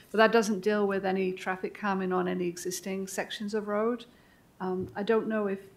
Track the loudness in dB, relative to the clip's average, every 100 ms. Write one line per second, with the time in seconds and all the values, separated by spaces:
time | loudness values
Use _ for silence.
0 | -2 4 6 6 4 2 2 2 2 0
1 | 0 0 0 -2 -4 -4 -6 -4 -2 0
2 | 0 0 0 0 -2 -4 -6 -6 -6 -6
3 | -4 -6 -6 -6 -4 -2 -2 0 0 -2
4 | -6 -20 -20 -20 _ -8 -4 -2 -4 -2
5 | 2 2 2 0 0 -2 -8